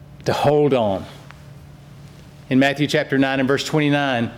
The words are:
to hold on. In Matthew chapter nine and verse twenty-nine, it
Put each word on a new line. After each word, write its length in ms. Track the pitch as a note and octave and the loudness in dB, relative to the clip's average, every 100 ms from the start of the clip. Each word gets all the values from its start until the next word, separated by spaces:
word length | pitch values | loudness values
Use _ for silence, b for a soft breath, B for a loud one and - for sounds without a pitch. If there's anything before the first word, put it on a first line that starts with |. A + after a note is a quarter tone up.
| - - - | -20 -8 -4
to 60 | |
hold 400 | - C#3+ D3 D3 | 0 2 4 4
on. 320 | C3 G#2+ F#2+ E2 - - - - - - - - - - - - - - | 2 0 -2 -6 -18 -20 -20 -20 -20 -20 -20 -20 -20 -20 -20 -20 -20 -2
In 80 | C3 | 2
Matthew 280 | C#3 C#3+ D3 | 2 0 0
chapter 300 | D3+ C#3 C3+ | 0 0 0
nine 240 | C3+ C3+ | 0 0
and 80 | C3 | 0
verse 160 | C3+ | 0
twenty-nine, 600 | - D#3 D3 C#3+ C#3 B2 | 0 0 2 0 0 -2
it 80 | A2+ | -4